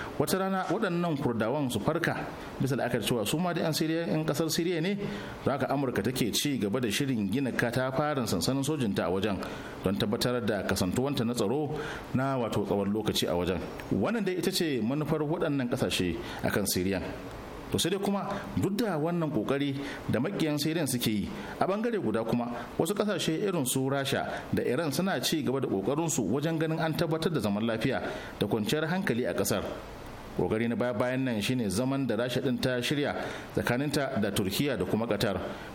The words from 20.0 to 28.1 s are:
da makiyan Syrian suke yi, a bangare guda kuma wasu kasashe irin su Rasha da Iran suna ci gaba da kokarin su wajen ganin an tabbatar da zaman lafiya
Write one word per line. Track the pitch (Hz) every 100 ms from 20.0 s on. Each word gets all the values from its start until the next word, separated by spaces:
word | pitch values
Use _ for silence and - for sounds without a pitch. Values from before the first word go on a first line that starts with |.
| -
da | 110
makiyan | 139 202 156 147
Syrian | 160 160 139
suke | 123 120
yi, | 107 85 - - -
a | 143
bangare | 202 233 147
guda | - 110
kuma | 113 120 120 120 - -
wasu | 165
kasashe | 202 214 180 - 160
irin | 202 175 123
su | 135 131
Rasha | 139 135 104 - - -
da | -
Iran | - 123 165
suna | 139 190 160
ci | 127 160
gaba | 120 120
da | 101
kokarin | 98 98 143 165
su | -
wajen | 95 131 151 165
ganin | 160 160
an | 160
tabbatar | 156 170 160 185
da | 151
zaman | 104 101
lafiya | 113 113 135 113 -